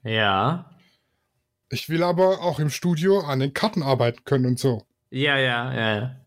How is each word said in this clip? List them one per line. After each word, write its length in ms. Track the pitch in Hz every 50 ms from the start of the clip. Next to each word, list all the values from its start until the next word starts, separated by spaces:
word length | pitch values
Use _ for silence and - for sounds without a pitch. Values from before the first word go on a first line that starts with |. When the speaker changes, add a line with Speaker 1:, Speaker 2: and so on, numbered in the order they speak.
Speaker 1:
Ja. 680 | - 113 110 110 107 101 98 95 104 131 165 175 - - - _ _ _ _ _ _ _ _ _ _ _ _ _ _ _ _ _ _ _
Speaker 2:
Ich 180 | - 117 - -
will 140 | 160 165
aber 380 | 175 175 175 170 185 185 190 175
auch 160 | 170 175 147 131
im 120 | 156 151
Studio 500 | - - - 180 175 151 170 190 196 202
an 200 | 165 147 139 131
den 140 | 131 139 -
Karten 280 | - - 220 - 180
arbeiten 420 | 147 139 135 113 123 120 117 - _
können 220 | - 143 135 127
und 120 | 123 123 -
so. 280 | - 135 120 107 - _ _ _ _ _
Speaker 1:
Ja, 280 | - 131 139 147 143 139
ja, 340 | 131 127 120 120 120 131
ja, 240 | 131 117 113 110 107
ja. 200 | 104 117 131 - - _